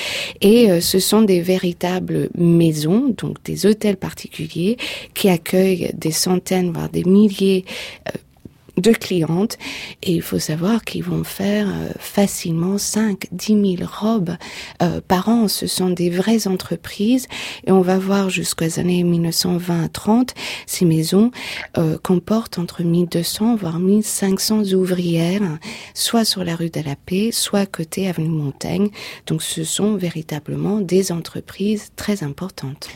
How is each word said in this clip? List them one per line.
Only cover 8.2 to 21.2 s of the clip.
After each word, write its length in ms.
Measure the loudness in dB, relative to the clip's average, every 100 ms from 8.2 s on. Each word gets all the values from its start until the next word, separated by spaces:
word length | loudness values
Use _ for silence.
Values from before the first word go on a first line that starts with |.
| _ _ -20 _ _ 0
de 160 | 4
clientes. 640 | 2 2 0 0 0 -2 -4 -12 -12 -14 -8
Et 100 | -2
il 80 | -2
faut 180 | 0 -4
savoir 460 | -2 -2 0 0
qu'ils 180 | -2 -6
vont 220 | -4 -4
faire, 420 | -4 -4 -2 0 0
euh, 260 | -4 -6 -8
facilement 800 | -4 0 0 0 -4 -2 0 -2
cinq, 500 | -2 0 0 -2 -8
dix 220 | -6 2
mille 320 | 2 2 0 -6
robes, 500 | -4 0 0 -2 -6 -12 -16 -10 -2
euh, 180 | 0 0
par 300 | 0 0 2
an. 180 | 2 2
Ce 180 | 0 -4
sont 220 | 0 0
des 220 | 0 0
vraies 360 | 0 2 2 2
entreprises. 800 | -2 -4 -8 -8 -2 2 2 0 -12 -12 -6 2
Et 60 |
on 80 | 4
va 180 | 4 2
voir 300 | 2 2 2
jusqu'aux 500 | -2 -2 -2 -2 0
années 240 | 0 2
mille 200 | 2 2
neuf 140 | 0 0
cent 200 | 0 0
vingt 280 | 0 -2
à 40 | -2
trente, 460 | -2 2 2 2 -4 -10 -10 -8
ces 180 | 0
maisons, 460 | 2 2 2 4